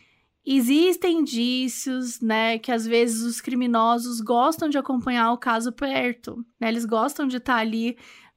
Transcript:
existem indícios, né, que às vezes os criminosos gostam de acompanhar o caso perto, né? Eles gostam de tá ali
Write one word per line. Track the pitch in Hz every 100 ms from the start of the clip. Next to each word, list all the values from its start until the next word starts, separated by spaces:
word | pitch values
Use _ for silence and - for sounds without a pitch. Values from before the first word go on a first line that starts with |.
| _ _ _ _
existem | - 269 240 294 359 349 359 330
indícios, | 277 233 240 254 254 - 269 254 247 -
né, | 220 220 226 226
que | 254
às | 233
vezes | 226 233 240 226
os | 233 233
criminosos | - 247 247 226 226 240 240 233
gostam | 220 240 285 320 320
de | 285
acompanhar | 277 254 254 240 226
o | 240
caso | 247 226 240
perto, | 233 277 269 247 240 - 233 - -
né? | 226
Eles | 233
gostam | 226 220 269 294 269
de | 247
tá | 262
ali | 233 226 226 233 240 - - -